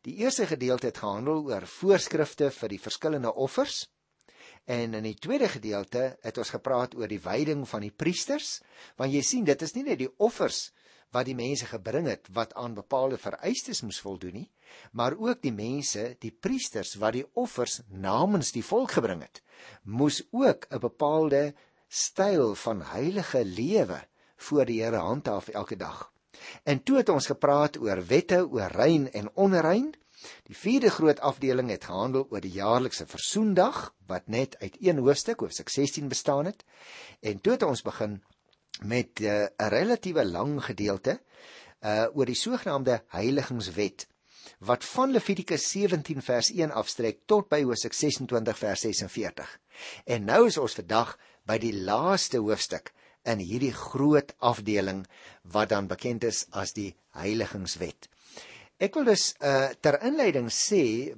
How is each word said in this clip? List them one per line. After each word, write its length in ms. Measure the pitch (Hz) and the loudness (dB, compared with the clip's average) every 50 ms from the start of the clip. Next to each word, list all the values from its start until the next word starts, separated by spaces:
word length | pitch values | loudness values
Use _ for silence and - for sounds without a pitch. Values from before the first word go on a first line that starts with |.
| - | -14
Die 80 | 123 165 196 226 | -14 -6 -2 -2
eerste 240 | 262 254 - 202 | 0 2 0 0
gedeelte 400 | 151 160 127 127 123 127 123 135 | -2 -2 -2 0 0 0 2 0
het 120 | 120 - - | -4 -4 -4
gehandel 460 | - 104 98 107 123 147 156 156 151 | -4 -4 -4 -2 0 0 0 0 -2
oor 220 | 135 110 95 90 | -2 -4 -6 -6
voorskrifte 840 | - - - 175 196 196 170 - - - 156 151 - - - 147 139 | -10 -12 -4 4 4 4 4 4 0 0 0 0 0 0 0 0 0
vir 180 | 131 - 117 107 | 0 -2 -8 -8
die 120 | 101 95 | -8 -8
verskillende 540 | - 107 - - - 156 151 139 120 113 - | -10 -10 -10 -4 -2 -2 -2 0 -2 -2 0
offers. 540 | - 135 135 - 254 285 277 - - - - _ _ _ _ _ _ _ _ _ _ - - - _ _ | 0 -2 -2 0 0 -2 -2 -2 -10 -10 -12 _ _ _ _ _ _ _ _ _ _ -20 -20 -20 _ _
En 300 | - 123 120 117 113 110 | -6 -4 -4 -2 -4 -4
in 80 | 107 110 | -4 -6
die 160 | 110 104 - | -6 -8 -8
tweede 300 | - 170 262 285 247 196 | -6 -2 0 0 0 0
gedeelte 680 | - 123 107 107 101 101 98 - - 123 131 131 131 - | -2 -4 -6 -4 -4 -4 -4 -4 -2 -2 -2 -2 -4 -6
het 180 | - 113 - 123 | -10 -8 -6 -6
ons 120 | 110 - | -6 -6
gepraat 440 | - - - 127 131 120 127 123 - | -6 -6 -2 0 0 0 0 -2 -4
oor 140 | 123 110 95 | -8 -6 -6
die 140 | 104 95 - | -6 -6 -6
wyding 460 | 90 101 127 151 151 151 143 131 - | -4 -2 -2 0 0 -2 -4 -4 -6
van 120 | - 107 | -8 -8
die 140 | 104 104 - - 156 | -8 -8 -8 -2 -2
priesters, 580 | 165 175 - - - 277 302 - - - - _ _ _ - - - _ | -2 -2 -2 -4 -4 -4 -4 -4 -8 -10 -12 _ _ _ -20 -20 -20 _
want 160 | - 131 135 139 | -4 -2 0 0
jy 100 | 143 135 | 0 0
sien, 220 | - - 247 208 | 0 0 0 2
dit 180 | 147 139 - 160 | 2 2 2 0
is 120 | 151 - | -8 -6
nie 80 | 240 277 | -6 -4
net 160 | 294 226 123 | -4 -2 -2
die 140 | 127 127 - | -4 -6 -2
offers 560 | - 208 233 - - 180 127 - - - - _ _ _ _ _ _ _ _ - | 0 0 0 2 0 -2 -2 -2 -4 -8 -10 _ _ _ _ _ _ _ _ -2
wat 140 | 123 131 131 | -2 -2 -2
die 80 | 131 | -4
mense 300 | 120 117 131 143 127 123 - | -4 -4 -4 -4 -4 -6 -8
gebring 400 | - 104 92 110 113 156 175 135 | -10 -8 -6 -2 -2 -2 0 0
het, 200 | 98 - _ - 92 | -4 -4 _ -8 -4
wat 160 | 117 113 - - | -4 -4 -4 -4
aan 220 | 107 123 120 113 | -8 -8 -8 -8
bepaalde 420 | 101 - - 135 131 131 135 131 - | -10 -6 -2 0 0 0 0 -2 -4
vereistes 600 | - 101 - - - 190 254 - - 262 214 - - | -6 -8 -10 -6 -4 -4 -4 -4 -6 -8 -8 -8 -8
moes 180 | 104 - - - | -8 -10 -10 -8
voldoen 380 | 98 95 87 - 90 87 113 175 | -8 -10 -8 -10 -10 -10 -10 -14
nie, 80 | _ _ _ _ _ - - - - - | _ _ _ _ _ -20 -20 -20 -14 -4
maar 240 | 117 117 127 143 | -2 -2 -2 -2
ook 240 | 220 220 240 240 - - | -2 -2 -2 -2 -2 -2
die 120 | 135 113 | -4 -4
mense, 500 | 101 107 117 135 143 139 - - 104 110 123 123 - | -2 -4 -4 -4 -4 -4 -4 -4 -4 -6 -6 -8 -10
die 120 | - 110 - | -12 -12 -12
priesters 640 | _ - 196 269 254 - - - 107 92 - - 98 | _ -4 -4 -2 -2 -4 -6 -6 -6 -6 -6 -6 0
wat 160 | 107 110 117 | 0 0 0
die 80 | 127 143 - - | 0 -6 -6 -4
offers 480 | 233 247 - - - 123 - - - 120 104 | -4 -4 -4 -2 -4 -4 -4 -4 -10 -10 -14
namens 640 | 92 95 95 95 101 123 170 202 208 175 123 - - | -12 -6 -2 0 2 2 2 4 2 2 0 0 -4
die 120 | 120 107 | -4 -4
volk 340 | - 190 240 262 - - - | 0 0 0 0 2 0 0
gebring 260 | 117 101 90 82 64 | 0 0 -2 -4 -8
het, 160 | - _ - _ _ _ - - - - - - | -14 _ -20 _ _ _ -20 -20 -20 -20 -18 -12
moes 400 | 98 107 123 147 147 - - - _ | -6 0 2 2 2 2 0 -8 _
ook 380 | - 240 269 220 - - - - | -2 2 4 4 4 2 -4 -10
'n 100 | - 120 | -8 -4
bepaalde 760 | 127 117 - - 151 147 156 160 160 147 139 139 147 147 143 _ _ _ _ _ _ _ | -4 -4 -2 0 0 2 4 4 4 4 4 2 2 0 -4 _ _ _ _ _ _ _
styl 640 | - - - - - - 190 208 190 156 127 107 98 | -6 -4 -4 -4 0 0 2 2 4 4 4 2 2
van 280 | - - 117 110 95 78 - - | -2 -4 -4 -4 -4 -6 -8 -6
heilige 520 | 101 139 175 196 202 160 - - 127 113 | -2 -2 -2 -2 -2 -4 0 0 0 0
lewe 560 | 95 90 104 120 165 214 214 147 95 82 - - _ _ _ _ _ _ | 0 -2 -4 -2 2 2 2 2 2 -2 -10 -10 _ _ _ _ _ _
voor 280 | _ - - 147 143 127 | _ -8 0 2 2 2
die 180 | 117 113 110 110 | 4 2 -2 0
Here 140 | 117 113 | 0 0
handhaaf 520 | 101 82 95 123 147 - 127 104 95 - - | 0 0 0 -2 -2 -2 -2 -4 -4 -4 -6
elke 280 | - 104 104 - 107 | -8 -8 -6 -6 -8
dag. 360 | 92 92 - - - - - _ _ _ _ _ - - - - - - | -8 -8 -10 -10 -12 -14 -16 _ _ _ _ _ -20 -18 -18 -18 -8 -2
En 180 | 147 143 131 - | 0 0 0 2
toe 140 | - 277 | 4 4
het 120 | 262 233 - | 4 6 4
ons 180 | - 139 - | 4 2 2
gepraat 520 | - 139 - - 143 143 143 147 147 - - | 0 -2 2 4 6 6 6 4 2 0 -2
oor 280 | 117 104 95 92 90 | -2 -2 -2 -2 0
wette 420 | 85 127 160 - - 190 175 185 139 | 4 4 4 4 6 4 4 4 2
oor 220 | - 113 98 87 | 0 -2 -2 -2
rein 400 | 78 98 123 156 170 151 135 127 - | 2 4 6 6 6 4 2 0 -4
en 180 | 104 104 104 - | -8 -8 -6 0
onrein. 600 | 185 196 196 185 170 156 160 185 233 277 311 - _ _ _ _ - - - - - _ | 4 4 6 6 6 4 4 4 2 2 -2 -6 _ _ _ _ -20 -20 -20 -20 -20 _
Die 140 | - 104 | -20 -18
vierde 340 | - - 202 254 269 247 202 | -4 0 2 4 6 6 4
groot 300 | - - 160 151 143 - | 4 6 4 4 4 4
afdeling 500 | 123 143 131 - 139 131 123 127 127 117 | 2 -2 0 0 0 2 2 2 2 0
het 140 | 98 - - | -4 -6 -6
gehandel 420 | - 90 95 107 131 131 135 135 - | -6 -4 -2 -2 0 2 0 0 0
oor 100 | 113 101 | -6 -8
die 120 | 90 95 87 | -8 -6 -6
jaarlikse 540 | 98 98 107 120 127 127 123 - - 82 | -2 2 4 4 4 4 0 -4 -6 -10
versoendag, 880 | - - - - - - 208 220 214 190 180 190 262 - - - - _ _ 92 | -10 -10 -8 -6 -2 0 2 2 4 6 6 4 4 2 -4 -8 -10 _ _ _
wat 200 | - 92 90 - | -8 -8 -6 -4
net 320 | - 107 120 135 - - - | -2 -2 -2 -2 -2 -4 -12
uit 180 | 101 98 - - | -12 -12 -10 0
een 180 | 220 180 165 139 | 2 2 2 4
hoofstuk, 420 | 123 139 143 - - - 151 - | 4 4 4 4 2 -4 -4 -4
hoofstuk 280 | - 85 - - - - | -6 -6 -6 -10 -10 -6
sestien, 400 | - 135 143 139 - 156 143 135 | 0 0 0 0 0 -4 -6 -4
bestaan 360 | 123 - - 156 139 139 151 | -6 -2 0 0 2 2 0
het. 200 | 185 214 _ - _ _ - - - - - - - - _ | -2 -6 _ -18 _ _ -20 -20 -20 -20 -20 -20 -20 -20 _
En 200 | - 110 101 98 | -6 -6 -4 0
toe 120 | - 208 254 | 2 2 2
het 100 | 254 214 | 2 2
ons 200 | 156 127 - - | 0 0 -2 -4
begin 400 | 113 - - 110 104 104 98 _ _ _ _ _ _ _ _ _ _ - - 98 | -8 -4 -4 -4 -4 -4 -8 _ _ _ _ _ _ _ _ _ _ -16 -10 -6
met, 380 | 104 117 123 117 - - - | -2 0 0 -2 -2 -6 -4
eh, 260 | 107 104 104 104 104 - _ | -2 0 2 2 0 0 _
'n 120 | - 107 104 | -2 0 2
relatiewe 560 | 101 127 180 226 247 220 - 185 160 156 117 | 2 2 4 2 0 0 -2 -2 0 2 2
lang 400 | 92 85 85 113 143 147 139 - | 2 0 -2 -2 -2 -2 -4 -4
gedeelte, 560 | - 104 92 104 104 98 95 - 127 190 254 _ _ _ - - - - - - - - _ | -6 -6 -2 -2 -2 -2 0 0 -2 -2 -2 _ _ _ -20 -20 -20 -20 -20 -20 -20 -20 _
eh, 280 | - 107 107 107 113 113 - | -4 0 2 2 2 2 2
oor 140 | 139 131 | 0 0
die 80 | 120 123 | 0 0
sogenaamde 680 | - - 226 254 - - 196 143 139 131 127 120 110 - | -2 -2 -2 -2 -2 -2 -2 -2 0 2 2 0 0 -2
heiligingswet, 1000 | _ - 87 104 123 139 143 131 - 127 117 98 92 87 101 104 95 - - - _ _ _ _ _ _ - - - - _ | _ -6 -2 0 2 2 0 0 -2 -4 -4 -4 -4 -2 0 -2 -2 -2 -6 -18 _ _ _ _ _ _ -20 -20 -20 -20 _
wat 260 | 98 104 123 - - | 0 0 0 0 0
van 260 | - - 254 262 269 | -4 0 2 2 4
Levitikus 600 | 262 214 - - 196 190 175 - 170 143 - - | 4 2 2 2 -2 -2 0 -2 -2 -2 -2 -2
sewentien 520 | - 196 202 190 185 151 143 - 151 131 - | -2 0 0 2 0 0 -2 -4 -6 -6 -2
vers 280 | - 123 120 113 - - | 0 0 2 2 0 2
een 180 | 180 160 151 131 | 2 0 0 0
afstrek 460 | 110 104 - - - 113 110 - - _ | -2 -4 -4 -4 -2 -2 -2 -2 -4 _
tot 220 | - 214 208 196 - | 4 4 4 4 2
by 140 | 151 151 143 | 2 2 2
hoofstuk 300 | 123 113 - - 107 - | 2 0 -2 -4 -6 -4
sesentwintig 640 | - 156 147 - - 131 - 123 113 113 117 107 - | 0 0 0 0 -2 -4 0 0 0 0 0 -2 -2
vers 220 | - 104 95 - | -2 -2 -2 -2
sesenveertig. 800 | - 110 95 - 101 92 - 123 101 - - - 73 - - - _ _ _ - - - - - - | -2 -2 -2 -2 -4 -4 -6 -6 -6 -6 -6 -8 -14 -14 -14 -20 _ _ _ -18 -16 -16 -16 -14 -4
En 200 | - 120 113 101 | -2 -2 -2 2
nou 220 | 104 135 208 240 | 4 6 8 8
is 100 | 220 165 | 8 6
ons 180 | 156 131 110 - | 2 -2 -2 -4
vandag 440 | - 87 85 107 113 117 - - _ - - _ _ _ | -6 -6 0 2 2 2 2 -4 _ -18 -20 _ _ _
by 120 | - 110 113 | -2 -2 0
die 160 | 110 113 104 | 0 -2 -4
laaste 640 | 98 95 98 104 120 151 185 196 - - - 131 120 | -4 -2 0 0 2 2 2 2 2 0 0 0 0
hoofstuk 540 | 104 107 107 - - - - - - - _ _ _ _ _ _ - | 2 2 0 0 0 -4 -4 -8 -8 -12 _ _ _ _ _ _ -4
in 160 | 120 113 101 | -2 -2 -2
hierdie 340 | 92 85 110 123 139 127 113 | -2 -4 -2 -2 -2 -2 -2
groot 640 | - - - - 131 139 147 151 143 - - - - | -4 -12 -6 -2 2 4 6 6 6 4 2 -8 0
afdeling 680 | 127 120 117 110 104 110 104 101 95 95 95 98 92 - - - - - - _ _ | 2 2 2 2 -2 0 0 2 2 0 -2 -4 -6 -10 -16 -20 -20 -20 -20 _ _
wat 260 | 90 85 107 107 101 | -2 0 0 2 2
dan 180 | 110 101 98 | 2 0 0
bekend 380 | 90 - - - 123 120 107 117 | -2 -6 -6 -4 -4 -4 -2 -2
is 220 | 113 104 - - - | -2 -2 -2 -6 -6
as 220 | - 98 98 - - | -6 -6 -6 -6 -6
die 240 | 107 101 95 - _ _ _ | -6 -8 -8 -8 _ _ _
heiligingswet. 960 | - - 85 101 107 113 104 90 - 101 92 85 - 85 90 78 - _ - - _ _ _ - - - - - - - - _ _ - | -14 -6 -4 -2 0 0 -2 -4 -4 -8 -6 -6 -6 -6 -6 -8 -8 _ -20 -20 _ _ _ -20 -20 -20 -20 -20 -20 -20 -20 _ _ -2
Ek 160 | 185 202 - | -2 0 0
wil 100 | 320 277 | 2 4
dus, 300 | 240 202 175 - - - - | 4 4 4 4 -2 -4 -2
eh, 300 | 147 143 139 135 135 - 117 - | 0 2 4 4 2 2 -2 2
ter 220 | - 151 139 - 214 | 2 4 4 4 2
inleiding 480 | 247 294 311 254 190 139 131 120 113 | 0 2 4 2 4 4 2 0 -2
sê 640 | - - - - 214 190 139 113 110 120 135 156 123 | -2 -2 0 2 4 4 4 4 2 0 -4 -6 -8